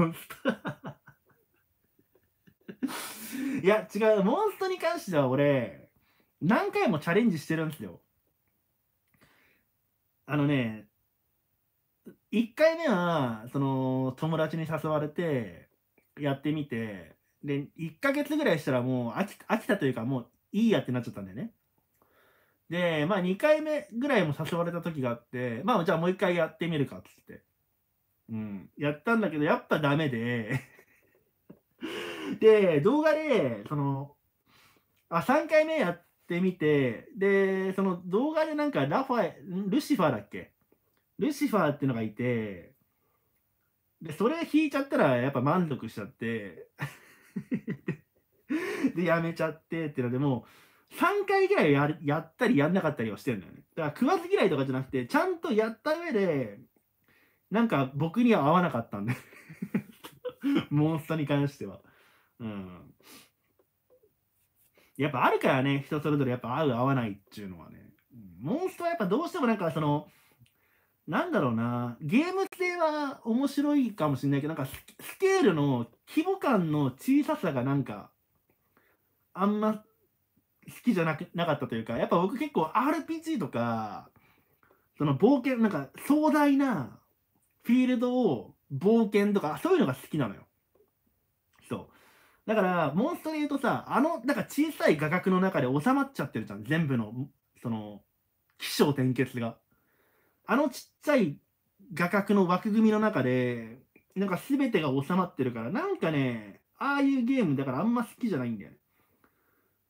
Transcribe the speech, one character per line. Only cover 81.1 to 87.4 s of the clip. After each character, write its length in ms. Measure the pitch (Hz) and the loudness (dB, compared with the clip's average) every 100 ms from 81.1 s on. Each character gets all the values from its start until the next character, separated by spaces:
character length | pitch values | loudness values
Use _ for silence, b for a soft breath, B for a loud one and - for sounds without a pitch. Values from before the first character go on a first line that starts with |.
| 151 | -2
く-、 100 | 180 | -6
な 120 | 170 165 | -2 0
か 80 | |
っ 40 | 143 | 0
た 80 | 123 | -2
と 80 | |
い 60 | 113 | -6
う 40 | |
か、 120 | 110 120 | -4 -4
や 100 | 220 | 0
っ 20 | |
ぱ 100 | 180 | 2
僕 200 | 190 247 | 2 -2
結 140 | 302 | -2
構 180 | 202 160 | -2 0
ア 100 | - | 0
ー 160 | 269 330 | 0 -2
ル 60 | - | -4
ピ 100 | 320 | -8
ー 60 | |
ジ 120 | 320 | -6
ー 40 | 302 | -4
と 80 | 139 | -4
か、 600 | 123 117 113 107 87 - _ b b b b b b b - | -4 -2 -4 -6 -10 -16 _ b b b b b b b -2
そ 60 | |
の 140 | 147 135 | 0 4
冒 200 | 208 277 | 4 4
険、 200 | 254 247 | 2 2
な 100 | 220 | 2
ん 40 | |
か 180 | 160 135 - - | 0 -6 -8 0
壮 240 | 302 302 | 2 4
大 260 | 294 294 277 | 4 4 4
な 440 | 277 190 120 - _ _ _ _ | 2 -2 -4 -12 _ _ _ _